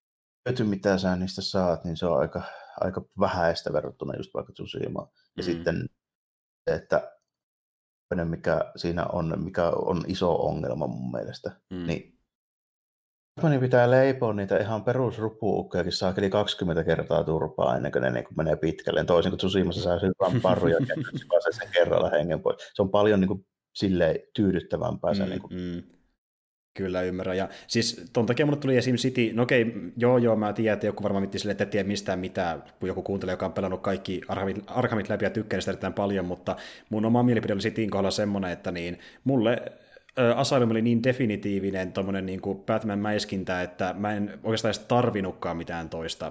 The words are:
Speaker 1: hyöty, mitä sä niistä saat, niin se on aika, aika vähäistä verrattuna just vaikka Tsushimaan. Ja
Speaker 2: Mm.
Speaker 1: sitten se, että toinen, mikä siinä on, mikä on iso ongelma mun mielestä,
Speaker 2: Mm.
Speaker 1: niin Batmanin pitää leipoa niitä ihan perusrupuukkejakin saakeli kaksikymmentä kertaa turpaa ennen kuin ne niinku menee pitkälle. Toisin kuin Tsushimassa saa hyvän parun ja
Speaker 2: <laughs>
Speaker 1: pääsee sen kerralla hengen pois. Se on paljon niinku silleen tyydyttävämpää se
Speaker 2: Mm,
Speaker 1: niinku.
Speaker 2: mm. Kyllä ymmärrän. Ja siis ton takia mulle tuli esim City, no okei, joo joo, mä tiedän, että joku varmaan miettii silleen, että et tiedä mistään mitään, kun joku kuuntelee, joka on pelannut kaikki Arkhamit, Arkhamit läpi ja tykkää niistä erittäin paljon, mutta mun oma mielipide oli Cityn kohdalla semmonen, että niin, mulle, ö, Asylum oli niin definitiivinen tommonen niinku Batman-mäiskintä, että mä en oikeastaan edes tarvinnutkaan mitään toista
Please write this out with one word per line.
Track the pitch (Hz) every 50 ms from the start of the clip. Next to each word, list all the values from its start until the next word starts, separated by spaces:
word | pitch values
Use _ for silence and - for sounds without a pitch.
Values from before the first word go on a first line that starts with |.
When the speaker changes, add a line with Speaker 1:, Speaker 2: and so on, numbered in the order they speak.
| _ _ _ _ _ _ _ _ - 127
Speaker 1:
hyöty, | 127 127 113
mitä | 104 101 95 101 101 95 92
sä | 95 92 90
niistä | 90 92 92 - 98
saat, | 92 - - 95 92 87 82 - -
niin | 85 82
se | - 95
on | 87 76 65
aika, | 73 80 - 87 - - - - - - - -
aika | - 90 92 92 - _ - 92
vähäistä | 95 - 87 90 85 85 82 - - -
verrattuna | 76 73 - 69 - - - - -
just | - - - -
vaikka | 65 - -
Tsushimaan. | - - 95 - - - - - - - - _ _ _ _ _ -
Ja | -
Speaker 2:
Mm. | 92
Speaker 1:
sitten | 90 82 82 85 85 85 87 87 - _ _ _ _ _ _ _ _ _ _ _ _ _ _ - -
se, | 80
että | 80 - - - 76 - - - _ _ _ _ _ _ _ _ _ _ _ _ _ _ _ _ _ _ -
toinen, | 87 87 85 82
mikä | 82 - - 87 80 80 - - -
siinä | - - - 85 85 - -
on, | - 87 82 80 80 78 78
mikä | - - 90 85 82
on | - - - - 92 82 - -
iso | 92 - 95 87 80
ongelma | - - 76 80 78 - 65 60 76 73
mun | 62 57 60 64 60
mielestä, | 62 58 52 - - - - 95 - _ _ -
Speaker 2:
Mm. | 92 90 87
Speaker 1:
niin | 82 82 - - - _ _ _ _ _ _ _ _ _ _ _ _ _ _ _ _ _ _ _ _ _ _ _ _ -
Batmanin | - 165 156 143 127
pitää | 127 123 127 123 120 120
leipoa | 127 131 135 135 127 127 123 110
niitä | 104 101 98 95 101 90
ihan | 104 107 110 104 95
perusrupuukkejakin | 123 120 127 127 110 95 110 110 107 - - 117 98 95 92 92 - - 90 82 85
saakeli | - - 98 92 90 104 101 95
kaksikymmentä | 98 104 98 - - - 95 87 82 82 80
kertaa | 87 80 80 80 - 80 78 -
turpaa | 78 80 78 - - - - - 64 62
ennen | 64 64 71
kuin | - 64
ne | 62 64
niinku | 60 60 - - -
menee | 78 80 80 78
pitkälle. | - 82 80 80 - - - - 78 80
Toisin | 85 87 85 85 92
kuin | - -
Tsushimassa | 98 92 95 98 92 87 85 -
saa | - 87 87 85
hyvän | 101 95 90 - 95 90 92 120
parun | - 92 90 87 90 82
ja | 82 -
Speaker 2:
<laughs> | 131 120 80 - - - - - - -
Speaker 1:
pääsee | - - - 82
sen | - - 92 -
kerralla | - 87 85 85 82 85 - 90
hengen | - 76 80 85 78 78
pois. | - - - - - - -
Se | -
on | 98 95
paljon | 98 104 104 107 104 98
niinku | 92 95 101 95 - _ _ _ _ _ -
silleen | - 107 98 92 87 85 80 78 - - _ -
tyydyttävämpää | - 104 95 90 82 - - - 80 82 82 80 - 85 87 101
se | 98 95
Speaker 2:
Mm, | 92
Speaker 1:
niinku. | 92 92 - -
Speaker 2:
mm. | 90 90 90 87 87 87 - - _ _ _ _ _ _ _ _ _ _ _ _ _ _ _ _ -
Kyllä | - 95 92 90 90
ymmärrän. | 90 92 92 92 92 95 92
Ja | 95 95 - - - -
siis | - - 117 113 - - - - -
ton | - 123 113
takia | 104 120 139 151
mulle | 147 147 147
tuli | - 135 131
esim | 120 113 131 123
City, | 117 - 131 131 127 117 107
no | 101 113
okei, | 123 - 139 120 113 117 117 101 85 87 -
joo | 117 120 123 127 120
joo, | 120 113 110
mä | 107 107 104
tiedän, | 104 117 110 107 104
että | 104 107
joku | 104 101 -
varmaan | 101 101 98 98
miettii | 98 98 - 95
silleen, | - 104 98
että | - 101
et | 98
tiedä | - 101 95 98
mistään | 104 98 - 104 92 92
mitään, | 92 90 - 98 90 85 80 73 - - - -
kun | 95 92
joku | 90 92
kuuntelee, | 87 - 98 95 92 92
joka | 92 - 98
on | 90
pelannut | - 104 98 92 92 90
kaikki | - 101 98 95 - 98 92 - - -
Arkhamit, | 95 92 98 98 95 104 -
Arkhamit | - - 123 117 - 113 104 95 -
läpi | 107 98 107
ja | 95
tykkää | - 117 101 - 104
niistä | 95 - 98
erittäin | 92 - 95 95
paljon, | - - 101 101 101 95 90
mutta | 90 90 - - 101 - - - - - - - -
mun | 104 110 107
oma | 113 120 120
mielipide | 120 123 117 107 - 110
oli | 104 98
Cityn | 104 110 - 117 110 98
kohdalla | 101 98 98 95
semmonen, | 95 - 104 104 101 101 95 90
että | 85 - - 95
niin, | 90 85 85 87 87 - - - - - -
mulle, | 127 139 123 104 113 123 - - - - - - - - - _ - - 131
ö, | 123 117 120
Asylum | 135 135 123 147 127 120 113
oli | 113 113
niin | 113 120 117 117
definitiivinen | 120 131 123 127 131 107 101 98 - 101 98 98 95 98 95 95 92 90
tommonen | - 101 95 98 98 98 95
niinku | 92 95 92 - 98 95 - -
Batman-mäiskintä, | - 110 107 110 107 101 101 104 107 107 101 - - 101 95 87 - 92 90
että | 90 87 - - 98 92 90 98
mä | 104 104 107
en | 101 104 101 - -
oikeastaan | - 113 113 110 - 107
edes | 101 -
tarvinnutkaan | - - 175 185 123 117 101 101 95 90 - - - 87 85
mitään | 82 82 87 85 85 82 78
toista | 82 82 80 82 - - 80 80